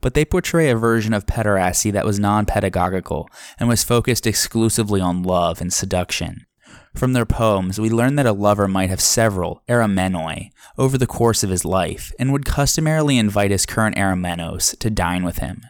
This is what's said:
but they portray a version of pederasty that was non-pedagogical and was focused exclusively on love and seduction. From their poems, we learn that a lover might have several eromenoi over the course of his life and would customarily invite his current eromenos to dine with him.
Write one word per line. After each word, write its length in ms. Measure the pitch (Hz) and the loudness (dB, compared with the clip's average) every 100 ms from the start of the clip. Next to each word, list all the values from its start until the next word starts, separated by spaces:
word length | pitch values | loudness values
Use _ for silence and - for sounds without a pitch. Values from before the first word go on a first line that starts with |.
but 140 | 127 | 0
they 100 | 135 | 0
portray 440 | 151 190 - 170 156 | 0 0 0 2 4
a 60 | 113 | 4
version 360 | 117 113 107 | 2 2 2
of 140 | 110 - | -2 -2
pederasty 640 | - 104 98 92 90 107 | -2 2 2 2 0 0
that 120 | 101 | 0
was 160 | 110 101 | 0 0
non-pedagogical 1080 | 101 104 101 104 98 90 87 92 - 76 78 - - - | 2 2 2 0 0 0 -2 -2 -4 -6 -8 -16 -20 -4
and 100 | 117 | 0
was 140 | 117 | 0
focused 440 | - 120 113 117 - | 2 2 2 0 0
exclusively 760 | 104 - 113 113 - 104 101 | -2 -2 2 2 2 0 0
on 220 | 92 90 | 0 -2
love 380 | 90 92 85 82 | 0 2 0 -2
and 120 | 90 | -4
seduction. 760 | - 95 90 87 - 82 87 - _ _ - _ | -4 -2 -2 -2 -6 -6 -10 -20 _ _ -20 _
From 180 | - 127 | -4 0
their 140 | 127 113 | 0 0
poems, 540 | - 113 101 92 95 | 0 2 2 0 -2
we 100 | 110 | 0
learn 240 | 113 123 143 | 2 2 2
that 100 | 127 | 2
a 60 | |
lover 360 | 101 104 104 98 | 2 2 2 2
might 220 | 95 95 | 2 0
have 100 | 95 | 0
several 640 | - - 113 95 85 85 - | 0 2 2 0 -4 -6 0
eromenoi 800 | 120 110 98 92 92 80 78 - _ - - | 2 2 2 0 -2 -6 -8 -12 _ -20 -2
over 180 | 135 135 | 0 2
the 120 | 123 | -2
course 340 | - 117 107 | 2 2 2
of 80 | 101 | 0
his 140 | 92 | -2
life 480 | 80 95 85 - - - | 0 0 -2 -6 -12 -6
and 140 | 127 | -2
would 120 | 139 | -2
customarily 760 | 139 - 143 - 156 156 147 131 | -2 0 0 0 0 2 2 2
invite 320 | 107 101 101 | 2 2 0
his 160 | 98 - | 0 -2
current 300 | - 110 - | 0 0 0
eromenos 840 | 98 92 90 85 82 87 - - | 0 0 -2 -4 -6 -4 -4 -2
to 120 | 110 | -4
dine 340 | 104 87 90 | -2 0 0
with 140 | 87 - | -2 -4
him. 240 | - - - | -6 -8 -16